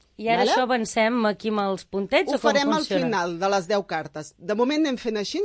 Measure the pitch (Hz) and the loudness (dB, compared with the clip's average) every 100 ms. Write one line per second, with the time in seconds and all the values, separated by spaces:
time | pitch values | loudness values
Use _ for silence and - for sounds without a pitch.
0 | _ - 220 240 247 330 254 247 220 233 | _ -6 0 2 4 2 2 0 0 0
1 | 220 247 214 202 220 214 196 190 - 196 | 2 2 0 0 -2 -2 -2 -4 -4 -6
2 | 196 285 285 277 233 285 285 311 - 196 | 0 0 2 2 2 2 2 0 0 0
3 | 247 196 175 170 196 202 175 202 196 165 | 0 0 -2 -2 0 0 0 -2 -2 -6
4 | 151 151 151 - 170 214 247 302 311 247 | -6 -12 -14 -12 -4 0 2 2 0 -2
5 | 247 214 190 320 | -4 -4 -4 -4